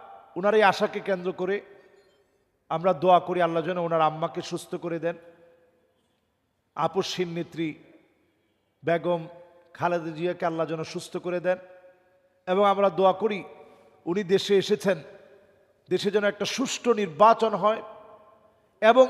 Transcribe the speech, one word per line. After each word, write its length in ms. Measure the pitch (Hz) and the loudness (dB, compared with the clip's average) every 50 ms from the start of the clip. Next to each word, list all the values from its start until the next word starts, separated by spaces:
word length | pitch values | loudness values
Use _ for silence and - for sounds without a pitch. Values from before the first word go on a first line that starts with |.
| - - - - - - - | -20 -20 -20 -20 -20 -14 -8
ওনার 200 | 170 180 208 214 | -2 0 2 4
এই 80 | 220 214 | 6 6
আশাকে 360 | 190 180 - 202 202 202 208 | 4 4 2 0 -4 -4 -4
কেন্দ্র 320 | - 202 196 180 175 185 | -4 -4 -4 -4 -4 -6
করে 300 | 175 - 185 180 196 202 - - - - - _ _ _ _ _ _ _ _ _ _ _ _ _ _ _ _ - | -6 -6 -4 -4 -4 -6 -8 -12 -20 -20 -20 _ _ _ _ _ _ _ _ _ _ _ _ _ _ _ _ -8
আমরা 240 | 147 165 165 190 185 | -6 -2 0 0 0
দোয়া 260 | 151 156 185 180 175 | 2 4 4 4 4
করি, 220 | 180 180 185 175 | 4 2 -2 0
আল্লাহ 220 | 175 165 165 165 156 | 0 0 0 -2 -4
যেন 140 | 165 180 180 | -4 -4 -4
ওনার 240 | 170 170 170 165 | -4 -2 0 2
আম্মাকে 400 | 160 156 156 156 165 165 165 180 | 2 0 0 -2 -6 -6 -6 -8
সুস্থ 340 | - - 175 170 - - - | -10 -8 -10 -10 -10 -10 -10
করে 240 | 165 - 175 165 165 | -8 -8 -6 -8 -4
দেন, 160 | 151 170 170 170 - - - _ - _ _ _ _ _ _ _ _ _ _ _ _ _ _ _ _ _ _ _ _ _ _ _ _ _ - | -6 -6 -6 -8 -14 -20 -20 _ -20 _ _ _ _ _ _ _ _ _ _ _ _ _ _ _ _ _ _ _ _ _ _ _ _ _ -8
আপসহীন 540 | 147 156 165 165 190 180 - - - 185 170 170 | -4 -4 -2 -2 -2 -4 -4 -4 -6 -6 -6 -6
নেত্রী 400 | 170 165 165 - 147 165 156 147 - - - - - _ _ _ _ _ _ _ _ _ _ _ _ _ _ _ _ - | -8 -8 -8 -8 -8 -8 -8 -8 -12 -18 -20 -20 -20 _ _ _ _ _ _ _ _ _ _ _ _ _ _ _ _ -4
বেগম 420 | 147 165 170 - 175 175 170 160 139 - - - - _ - _ _ - | -2 -2 0 0 -2 -2 -2 -4 -10 -16 -20 -20 -20 _ -20 _ _ -10
খালেদা 380 | - - 175 175 175 156 165 | -4 -2 -2 -2 -2 -4 -6
জিয়াকে 340 | 160 151 170 180 170 - 185 | -8 -6 -4 -4 -4 -2 -4
আল্লাহ 200 | 170 165 165 160 | -4 -2 -2 -4
যেন 180 | 147 165 160 160 | -4 -4 -8 -8
সুস্থ 340 | - - 180 - - - 180 | -10 -10 -12 -12 -10 -12 -10
করে 220 | - 180 175 175 | -8 -6 -6 -4
দেন, 180 | 160 180 185 180 - - - - - - _ _ _ _ _ _ _ _ _ _ - - | -2 -2 -4 -4 -6 -20 -20 -20 -20 -20 _ _ _ _ _ _ _ _ _ _ -6 -2
এবং 180 | 185 196 208 | 0 2 4
আমরা 240 | 202 196 190 202 196 | 2 4 4 2 0
দোয়া 240 | - - 190 190 185 | 2 4 4 4 4
করি 300 | 185 202 226 214 185 147 - - - - - - - _ _ _ _ - | 2 0 -4 -4 -4 -8 -12 -18 -20 -20 -20 -20 -20 _ _ _ _ -6
উনি 180 | - 175 202 214 | -4 -4 -4 0
দেশে 340 | 165 196 190 - - 202 196 | 0 0 0 2 2 2 2
এসেছেন, 460 | 175 - 208 - - 196 185 156 135 - - - - - - - _ _ _ _ _ _ _ _ _ - | 2 2 -2 0 0 -2 -2 -2 -4 -18 -20 -20 -20 -20 -20 -20 _ _ _ _ _ _ _ _ _ -4
দেশে 220 | 175 180 - 202 | -4 -2 -2 0
যেন 120 | 185 208 202 | 0 0 0
একটা 220 | 202 202 - 202 | 0 -2 -2 -6
সুষ্ঠু 480 | - - - 269 220 - - - 240 233 | -6 -4 -4 -4 -4 -4 -4 0 0 0
নির্বাচন 600 | 214 208 175 151 139 214 226 220 220 226 220 208 | 0 0 -2 2 6 6 6 6 6 2 -2 0
হয়, 280 | 185 185 208 220 226 - - - - - - - - - - - _ _ _ _ _ _ _ _ - | 0 0 0 0 -2 -6 -14 -18 -20 -20 -20 -20 -20 -20 -20 -20 _ _ _ _ _ _ _ _ 2
এবং 260 | - 220 233 254 262 247 | 4 6 8 8 6 6